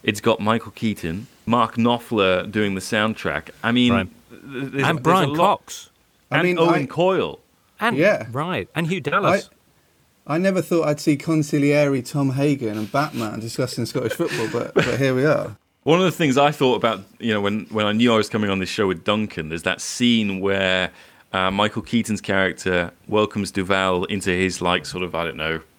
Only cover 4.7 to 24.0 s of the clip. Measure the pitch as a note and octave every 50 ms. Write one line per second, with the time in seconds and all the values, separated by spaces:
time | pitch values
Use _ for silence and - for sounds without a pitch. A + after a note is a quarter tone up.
4.7 | A#2+ C#3 C3+ C#3 E3 C#3 B2 D#3+ F3 F#3+ F3 C3+ D3 D#3+ F3 G3+ F3+ - _ -
5.7 | - - - _ _ _ _ _ _ _ _ _ - D3+ E3+ F3+ F3+ E3+ E3 E3+
6.7 | E3 D#3 C#3 B2+ - D#3 F3 F#3 F#3+ E3 G#2 D#2 C#2 - _ _ _ _ _ _
7.7 | _ _ - A#3+ - C#3 E3 G#3 F#3+ - A2 A2+ A2+ C3+ D#3 F3+ F3+ A#2+ F2+ -
8.7 | _ D3+ E3+ D#3 F#3+ F#3 C3 D3 D#3 G3 G3 D3+ F3+ G3+ - - _ _ _ _
9.7 | _ _ _ _ _ _ _ _ _ _ _ - C#3+ E3 F#3 G3 F#3+ F#3 D#3+ -
10.7 | F3+ E3 D#3 D3+ D3+ D3 - E3 D3 C#3 - D#3+ E3 D#3 D3+ D#3 - D3 C#3 C#3+
11.7 | C#3+ D3 D3 C#3+ C#3 C3+ C3+ - - C#3+ C#3 C3+ B2+ C3+ C#3 D3+ C#3+ C3 B2+ G#2+
12.7 | G#2 G#2+ G#2+ G2 - C3+ D3 D3+ - A#2 A2+ G#2+ - A#2 A2 A2+ - - C3 B2
13.7 | - - A#2 - - C#3 A#2 A2+ - - E3+ - - A#2+ A2+ G#2+ G#2+ A#2 - -
14.7 | - C#3 - B2+ A#2+ B2 C#3 C3 B2+ B2+ C3+ D#3 C#3 - - A2+ G#2 _ _ _
15.7 | _ _ _ C3 D#3+ F3 F#3+ F3 - - E3+ C#3+ B2+ C#3+ C#3 D3 D3+ - C#3+ B2+
16.7 | A#2+ G#2 A#2 A2+ A2 F#2+ G2 - - _ - A#2 G#2+ G#2 G2+ G2+ G#2 A2 F#2+ -
17.7 | - A2 G#2+ G#2 G#2+ A2 A#2+ A#2+ A2+ A2 G#2 - - A2 G#2+ G2+ G2 F#2+ F#2 -
18.7 | - - G#2 F#2+ F#2 E2 - - G#2 G#2+ G#2+ G2+ - - D#2+ D#2 D#2+ E2+ D2+ F#2
19.7 | E2 - - - - - B2 A#2+ A#2+ A2+ G#2+ G2+ F#2+ F#2 F#2 G2 G2 G2 F#2+ F#2
20.7 | F#2 F#2 F#2 E2+ - - - - - - - _ - F#2+ F#2 F#2+ F#2+ G2 G#2 G#2+
21.7 | - A#2+ - - - A#2 G#2+ - G#2+ F#2 - - G2 G2 F#2+ F#2 - - - F#2
22.7 | F#2 F2+ E2+ E2+ - _ _ - G#2+ G#2+ G#2+ G#2 - G#2+ G2 F2+ - G2+ F#2+ F2+
23.7 | G2 F#2+ F#2+ F#2+ F#2 F2+